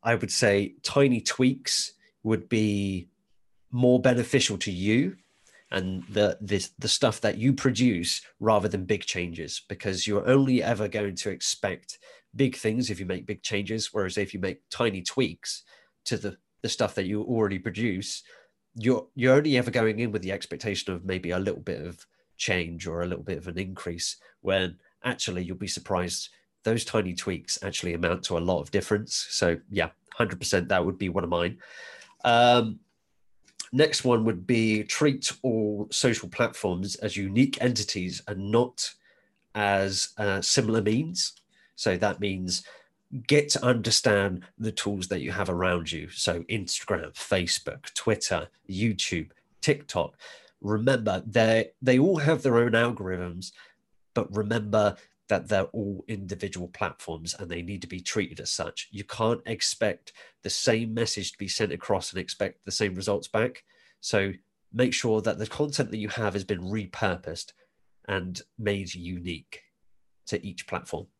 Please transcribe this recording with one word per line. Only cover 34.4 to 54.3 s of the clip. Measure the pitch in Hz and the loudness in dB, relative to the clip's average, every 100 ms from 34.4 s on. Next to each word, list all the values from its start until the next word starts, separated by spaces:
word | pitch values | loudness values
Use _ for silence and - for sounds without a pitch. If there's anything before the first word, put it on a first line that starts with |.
| 92 | 2
be | 117 110 107 | 2 4 2
treat | 104 - 151 135 - - | 0 2 2 2 -4 -2
all | 135 110 107 104 104 | -2 0 0 -2 -4
social | - 131 110 95 | 2 2 2 -4
platforms | - 117 - 98 90 98 - | -2 -2 0 -2 -2 -4 -4
as | 107 - | -6 -4
unique | 98 101 139 - | -2 2 2 4
entities | 127 123 101 104 90 90 - | 0 0 -2 -4 -4 -6 -8
and | 95 98 | -6 2
not | 113 123 - - - _ _ _ _ _ | 4 4 0 -8 -8 _ _ _ _ _
as, | 107 104 98 98 98 - - | 0 4 4 2 -2 -4 -2
uh, | 104 98 | 0 0
similar | 92 - 110 113 | 2 2 2 2
means. | 104 110 160 180 - - _ _ _ | 2 0 0 -2 -4 -6 _ _ _
So | - - 92 | -4 -2 2
that | 107 92 | 0 0
means | 101 95 92 87 - - _ _ _ 135 113 | -4 -4 -4 -4 -6 -20 _ _ _ -12 2
get | 147 147 | 2 4
to | - | 0
understand | 123 120 110 - 127 101 98 90 - _ | 2 2 2 2 4 4 4 -2 -10 _
the | 110 | -6
tools | 104 - 101 90 | -4 -4 -4 -4
that | 92 | -4
you | 67 | -4
have | 90 95 | -4 -2
around | 87 92 87 80 | 0 2 0 -2
you. | 80 85 | -8 -8
So | - - 85 | -4 -2 -2
Instagram, | 82 107 92 - - 92 82 | -2 -6 -4 -6 -2 -4 -4
Facebook, | - - 98 87 - - - - | -12 -2 0 0 -2 -4 -12 -10
Twitter, | - - 107 - 87 - _ - | -4 0 0 0 -2 -4 _ -12
YouTube, | 95 113 95 - 87 73 _ _ _ | -2 -2 -2 -2 -4 -6 _ _ _
TikTok. | - 143 - 95 78 _ - - _ _ | 0 0 -2 -4 -4 _ -20 -20 _ _
Remember, | 101 104 117 127 107 95 110 | -2 0 2 2 0 -2 0
they, | 117 110 113 113 _ | 2 6 4 2 _
they | 127 127 | 4 6
all | 156 175 | 6 4
have | 147 160 | 2 2
their | 135 117 | 4 4
own | 120 | 6
algorithms, | 113 120 107 92 92 90 87 92 - - _ _ _ _ | 4 2 0 -6 -4 -6 -8 -12 -16 -20 _ _ _ _
but | - 101 | -4 -2